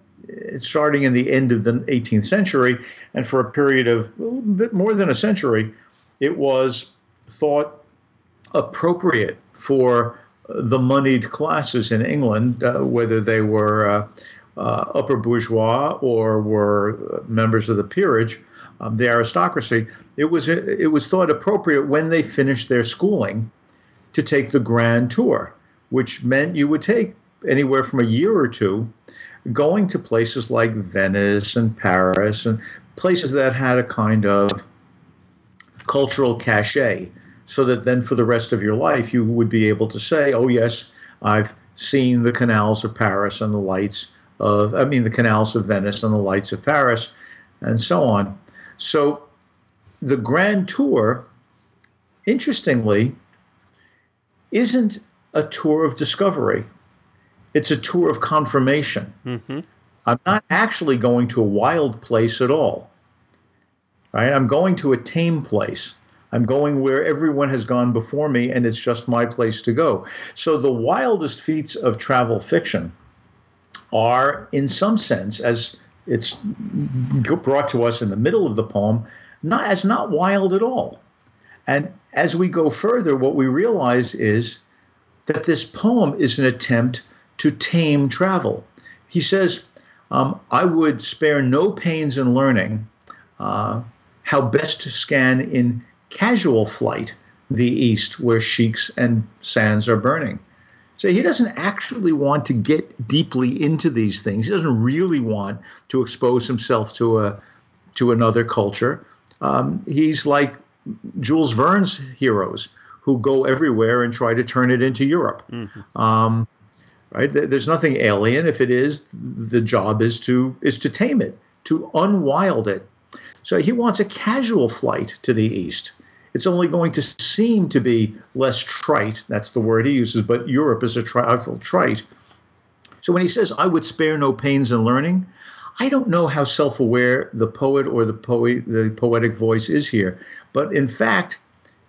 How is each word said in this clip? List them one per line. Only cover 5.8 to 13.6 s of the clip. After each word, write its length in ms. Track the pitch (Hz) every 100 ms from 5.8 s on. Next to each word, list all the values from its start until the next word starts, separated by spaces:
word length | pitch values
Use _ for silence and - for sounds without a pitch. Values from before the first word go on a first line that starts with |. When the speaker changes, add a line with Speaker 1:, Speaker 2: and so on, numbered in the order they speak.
| _ _ _ -
Speaker 1:
it 160 | 139 165
was 560 | 139 131 131 117 - _ _ _ -
thought 560 | - 151 147 147 - _ _ _ _ _ _ -
appropriate 840 | - 110 - 165 180 185 123 98 - _
for 640 | - - 135 127 120 113 - - _ -
the 300 | - 117 131
moneyed 520 | 127 139 135 127 -
classes 640 | - 156 156 143 127 107
in 120 | 110
England, 580 | 117 147 123 107 123 120
uh, 180 | 123 131
whether 400 | 131 120 117 110
they 200 | 104 110
were, 480 | 107 107